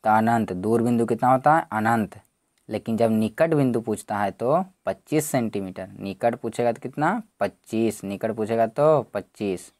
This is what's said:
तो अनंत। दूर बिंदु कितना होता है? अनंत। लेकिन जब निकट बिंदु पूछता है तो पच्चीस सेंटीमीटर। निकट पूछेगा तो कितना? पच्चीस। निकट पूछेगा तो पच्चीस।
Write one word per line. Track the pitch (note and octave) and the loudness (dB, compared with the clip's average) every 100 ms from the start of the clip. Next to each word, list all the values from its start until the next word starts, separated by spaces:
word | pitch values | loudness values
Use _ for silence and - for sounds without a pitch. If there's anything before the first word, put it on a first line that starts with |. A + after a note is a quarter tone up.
तो | A2+ | 4
अनंत। | A2 A2+ A#2 G#2 | 4 4 2 0
दूर | F2+ G2+ A#2 | -4 0 2
बिंदु | A#2 A#2+ A2+ | 2 2 0
कितना | A2+ B2 | 0 2
होता | B2+ D3 D#3+ | 4 4 2
है? | - | 2
अनंत। | A2 G#2+ A#2 G2+ - _ _ _ _ - | -2 0 2 0 -6 _ _ _ _ -8
लेकिन | G#2+ - A2 | -8 -4 0
जब | A#2 | 2
निकट | A2 A2 - E3 | 2 0 0 2
बिंदु | D#3 C3+ A#2 | 4 2 0
पूछता | A2+ G#2 - G#2 | -2 -6 -4 -2
है | G2+ | -2
तो | F#2 A#2 D#3+ F#3+ _ - | -2 0 0 -2 _ -8
पच्चीस | G2 _ D3+ D3+ | -8 _ -2 0
सेंटीमीटर। | C#3 A2+ G2+ F#2+ F2+ G2 | -2 -2 -4 -8 -10 -14
निकट | G2+ G2 F#2+ A#2 A#2 | -10 -10 -2 -2 0
पूछेगा | A#2 A2 A#2+ | -8 -2 -2
तो | A#2 | -2
कितना? | B2+ C3+ D#3 A3+ - _ | -8 -2 -2 -2 -6 _
पच्चीस। | G2+ _ - A2 A2+ G2 | -6 _ -6 -2 0 -2
निकट | G2 G2 A2 | -8 -6 -6
पूछेगा | A2 G#2+ A#2 A2+ | -4 -2 0 0
तो | A2+ D3 D#3 | 2 2 2
पच्चीस। | A2+ G#2 - _ G#2 F2+ - _ | 0 -8 -10 _ -4 -4 -8 _